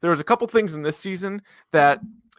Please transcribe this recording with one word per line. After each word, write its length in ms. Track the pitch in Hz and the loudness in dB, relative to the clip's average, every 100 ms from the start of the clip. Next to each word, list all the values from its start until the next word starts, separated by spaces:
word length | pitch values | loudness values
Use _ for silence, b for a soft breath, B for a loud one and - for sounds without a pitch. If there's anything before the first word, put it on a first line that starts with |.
there 100 | 170 | 0
was 100 | 147 | 0
a 40 | |
couple 220 | 151 233 226 | 2 0 0
things 260 | 226 208 | 0 0
in 80 | 151 | -4
this 160 | 151 151 | -6 -6
season 440 | 196 185 196 202 b b _ | -8 -8 -8 -10 b b _
that 280 | 156 143 139 - - _ | 4 4 2 -4 -20 _